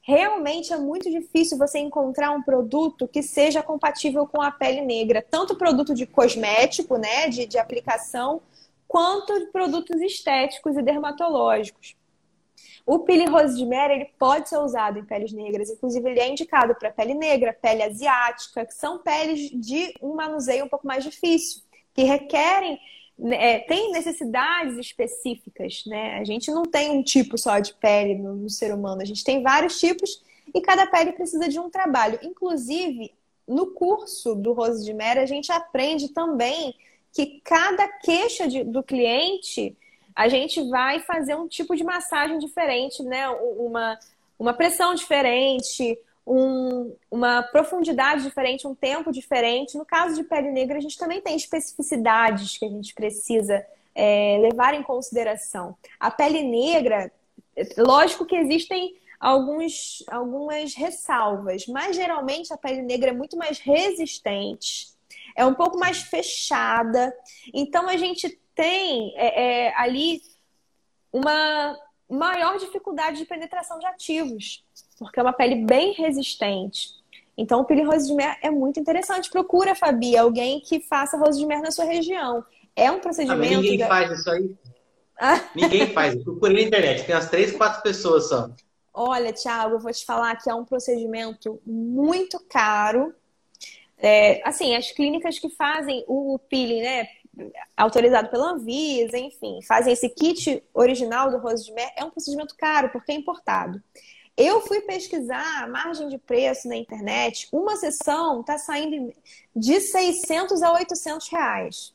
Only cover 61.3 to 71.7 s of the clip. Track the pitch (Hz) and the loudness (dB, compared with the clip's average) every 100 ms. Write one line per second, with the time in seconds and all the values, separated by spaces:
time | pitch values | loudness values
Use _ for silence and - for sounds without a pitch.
61.3 | 202 196 185 196 254 359 349 359 320 269 | -2 -4 -6 -6 -6 -4 -2 -2 -2 -4
62.3 | 294 330 311 277 262 254 247 262 247 285 | -6 -8 -10 -6 -6 -4 0 0 0 -8
63.3 | 339 330 302 254 294 392 349 320 - - | -6 -6 -6 2 4 4 -2 -6 -6 -4
64.3 | 202 202 202 - - - _ _ - - | -4 -6 -8 -8 -10 -12 _ _ -20 -16
65.3 | - 254 262 349 359 359 370 - - - | 2 4 4 0 2 -2 -2 -4 -6 -4
66.3 | - - 262 233 226 233 240 254 - - | -6 -2 0 2 0 2 0 0 -4 -20
67.3 | - - 247 285 339 359 359 359 359 349 | -20 -10 -6 -2 0 0 -2 -2 -4 -8
68.3 | - _ - 320 370 381 262 208 - 240 | -10 _ -2 0 0 -2 -4 -4 0 0
69.3 | - 247 240 240 - 240 254 320 330 _ | 2 0 2 0 0 0 0 -2 -2 _
70.3 | _ _ _ _ _ _ _ _ 247 277 | _ _ _ _ _ _ _ _ -2 0
71.3 | 302 311 302 294 | 2 2 0 -2